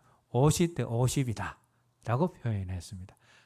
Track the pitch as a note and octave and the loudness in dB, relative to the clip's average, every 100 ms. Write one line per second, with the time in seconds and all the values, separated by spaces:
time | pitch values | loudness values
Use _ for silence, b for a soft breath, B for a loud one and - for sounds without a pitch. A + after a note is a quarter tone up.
0 | b b b A#2+ D3 - E3+ E3+ A#2+ A#2 | b b b 4 4 4 0 0 -2 2
1 | B2 - B2+ G#2 F#2 - _ _ _ _ | 2 2 -2 -4 -8 -10 _ _ _ _
2 | - B2 F3 - A#2+ G2+ F#2 F#2 - F#2+ | -4 0 0 -2 -4 -4 -4 -8 -10 -14
3 | F#2 - b b | -16 -20 b b